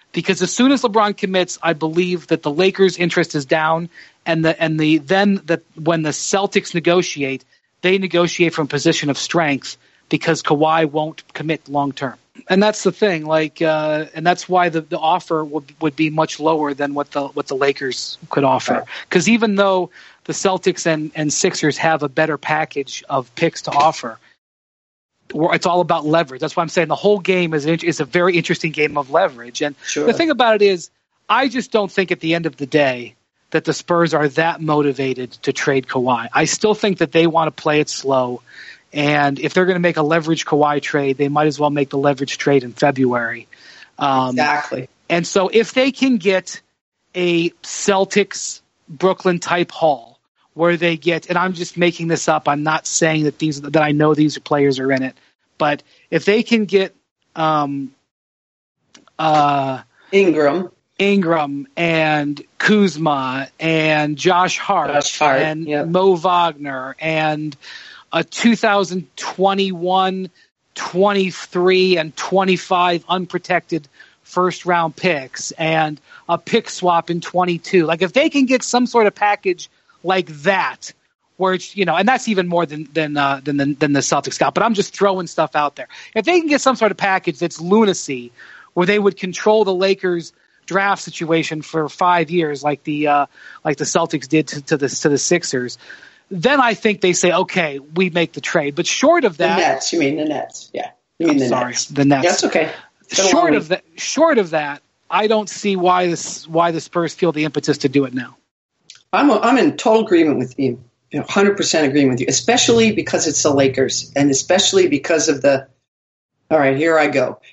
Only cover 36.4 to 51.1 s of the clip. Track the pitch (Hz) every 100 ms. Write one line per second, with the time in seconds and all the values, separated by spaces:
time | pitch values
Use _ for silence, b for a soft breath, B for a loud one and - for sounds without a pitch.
36.4 | 156 - 214 208 214 180 160 165 165 160
37.4 | 156 - 160 151 147 - 135 131 123 123
38.4 | B B B B B 147 147 147 143 139
39.4 | 147 185 185 180 175 165 151 165 156 156
40.4 | - 151 147 147 - 147 139 135 143 147
41.4 | 151 139 147 143 135 139 143 135 135 -
42.4 | - 143 123 110 147 131 127 120 117 117
43.4 | - B B B B - 143 131 127 127
44.4 | 147 147 - 135 131 _ - 170 165 196
45.4 | 190 220 226 262 269 - 269 233 180 185
46.4 | 185 - - _ _ _ _ 185 175 170
47.4 | 170 - - - - 196 196 208 196 -
48.4 | - - _ _ - 143 185 180 185 175
49.4 | - 175 170 - 165 135 - _ _ _
50.4 | _ 151 170 170 170 165 165